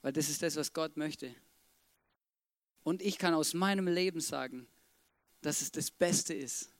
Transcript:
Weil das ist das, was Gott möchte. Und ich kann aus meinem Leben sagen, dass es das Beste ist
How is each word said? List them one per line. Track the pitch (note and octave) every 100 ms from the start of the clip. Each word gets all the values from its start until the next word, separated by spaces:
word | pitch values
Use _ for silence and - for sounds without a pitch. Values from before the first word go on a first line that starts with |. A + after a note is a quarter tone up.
Weil | C#3
das | C#3 D3
ist | C#3+
das, | E3+ D3+
was | C#3+
Gott | - D#3+ D#3
möchte. | D3+ D3+ B2+ A#2 _ _ _ _ _ _ _ _ _ _ _ _ _ _
Und | D#3 F3+
ich | G3 -
kann | F3+
aus | E3 D3+
meinem | E3+ F#3+ G3 F#3
Leben | F3 F#3 E3
sagen, | D3 C#3+ C3 B2+ A#2+ _ _ _ _ _ _ _
dass | D3+ C#3+
es | -
das | D#3+ D3
Beste | _ F3 E3+ -
ist | D#3+ C3 - -